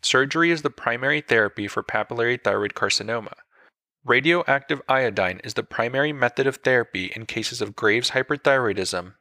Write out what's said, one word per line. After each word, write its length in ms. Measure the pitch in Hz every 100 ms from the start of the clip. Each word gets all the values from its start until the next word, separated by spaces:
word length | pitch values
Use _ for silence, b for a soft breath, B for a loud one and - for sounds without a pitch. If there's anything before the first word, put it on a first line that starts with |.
Surgery 500 | - 127 139 160 170
is 120 | 165
the 80 | 143
primary 500 | - - 120 131 151
therapy 480 | - 113 104 - 101
for 140 | -
papillary 600 | - 110 104 120 117 123
thyroid 300 | 107 101 104
carcinoma. 640 | - 101 - 107 117 104 - _ b b _ _ _ 127
Radioactive 720 | 120 147 175 165 139 - 143 -
iodine 540 | 131 123 104 95 92
is 80 | 113
the 100 | 107
primary 520 | - - 117 131 151
method 320 | 143 123 - 135
of 100 | 131
therapy 560 | - 127 117 95 92
in 120 | - 113
cases 340 | - 110 123
of 160 | 104 104
Graves' 360 | 110 110 123
hyperthyroidism 1000 | 131 127 143 - 135 120 98 92 92 90 _